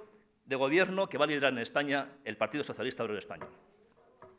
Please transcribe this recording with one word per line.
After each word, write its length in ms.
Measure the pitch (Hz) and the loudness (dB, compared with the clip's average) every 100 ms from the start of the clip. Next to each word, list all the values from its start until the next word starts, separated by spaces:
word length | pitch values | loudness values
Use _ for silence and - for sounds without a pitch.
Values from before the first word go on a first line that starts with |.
| - - _ _ - | -12 -20 _ _ -4
de 100 | 131 | 0
gobierno 540 | 135 170 185 190 190 | 4 4 4 2 -2
que 80 | 135 | 2
va 80 | 151 | 2
a 20 | |
liderar 240 | 147 135 | 4 2
en 80 | 123 | 2
España 480 | 113 143 143 139 139 - | -2 0 0 0 -2 -10
el 140 | 110 107 | -8 -2
Partido 260 | 110 147 | -2 -2
Socialista 400 | 131 113 123 - | -6 -4 -4 -4
Obrero 160 | 113 101 | -4 -4
Español. 300 | - 82 - - _ _ _ _ _ _ - | -8 -12 -14 -16 _ _ _ _ _ _ -20